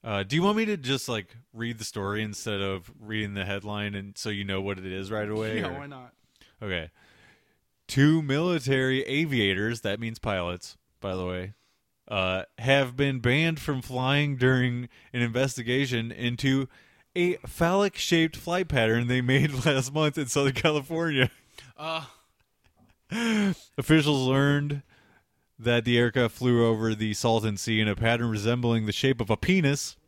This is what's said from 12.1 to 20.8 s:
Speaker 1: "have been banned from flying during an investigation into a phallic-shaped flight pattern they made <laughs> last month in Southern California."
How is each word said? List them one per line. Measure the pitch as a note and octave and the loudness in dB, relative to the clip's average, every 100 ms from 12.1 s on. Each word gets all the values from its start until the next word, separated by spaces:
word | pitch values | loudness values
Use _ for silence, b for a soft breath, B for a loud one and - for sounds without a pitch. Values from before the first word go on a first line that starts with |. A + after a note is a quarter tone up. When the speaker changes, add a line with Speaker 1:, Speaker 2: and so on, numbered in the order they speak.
| G#2 F#2 F#2 - - | -2 0 -2 -6 -6
Speaker 1:
"have | A#2 C#3 C3 B2+ | 2 2 2 0
been | C#3 C3 | -2 0
banned | A#2+ C3+ E3 D#3+ | 0 2 0 -2
from | - C3 | -4 -6
flying | - B2+ C3 C#3+ D3 C3 | -4 -2 0 2 0 2
during | B2+ C3 B2 A#2+ B2 b b | 4 4 2 -2 -8 b b
an | B2 | -2
investigation | A#2+ A#2 C3+ B2 A#2 B2+ C#3 A#2+ A2+ | 0 0 -2 -2 -2 0 0 -2 -4
into | - A#2+ A#2+ C3+ C3+ C3 b b b b F3+ | -4 -4 0 2 2 0 b b b b -2
a | F3 F3+ - | 0 -2 -8
phallic-shaped | - E3+ F#3+ G3+ - - E3+ D#3+ - | -2 2 2 0 -2 2 2 2 -2
flight | - F3+ F3+ | -4 -2 0
pattern | C#3 A2 A#2 A#2+ | 2 4 2 2
they | B2+ | 0
made | B2 C3 D3 | 2 4 2
<laughs> | C3 D3+ | 0 2
last | C3+ B2+ | 2 0
month | D3 D#3 D3+ | 0 0 0
in | C3 | -2
Southern | D3 C#3 | 2 2
California." | B2+ E3 D3+ | 2 0 0